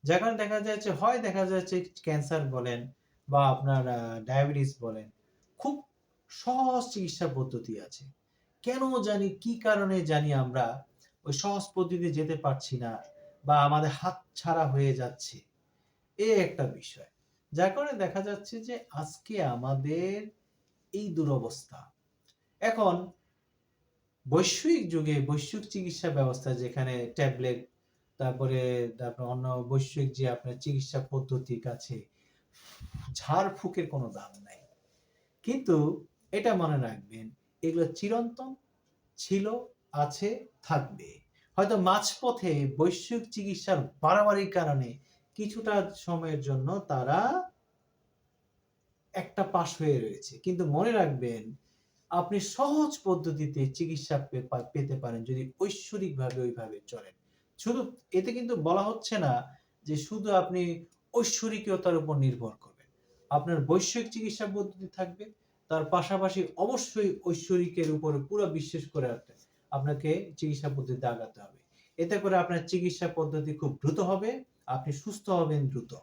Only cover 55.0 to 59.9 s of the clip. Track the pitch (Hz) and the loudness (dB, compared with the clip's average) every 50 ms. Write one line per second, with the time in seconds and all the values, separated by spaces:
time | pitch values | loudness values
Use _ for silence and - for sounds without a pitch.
55 | 131 120 117 113 113 123 131 131 131 131 - _ 190 202 196 - - - 214 196 | -4 -6 -6 -6 -4 -4 -4 -4 -4 -8 -4 _ -2 -2 -2 -8 -10 -8 -6 -4
56 | 190 170 143 131 131 127 123 131 123 120 117 120 113 110 107 104 _ - 120 113 | -4 -4 -2 -4 -4 -2 -2 -2 -2 -2 -4 -6 -10 -10 -12 -14 _ -14 -14 -14
57 | 98 - _ _ _ _ _ _ _ _ _ - - 220 240 254 247 254 - - | -14 -18 _ _ _ _ _ _ _ _ _ -6 -2 0 0 0 -2 -4 -8 -16
58 | _ _ - 185 185 240 233 254 240 233 240 170 151 160 175 196 202 214 226 220 | _ _ 0 0 0 2 -4 -4 -2 -2 -2 0 2 4 4 4 4 2 -2 -4
59 | - - 226 196 165 135 123 120 - - - _ _ _ _ _ _ 151 | -4 -2 0 2 2 2 2 0 -2 -6 -20 _ _ _ _ _ _ -4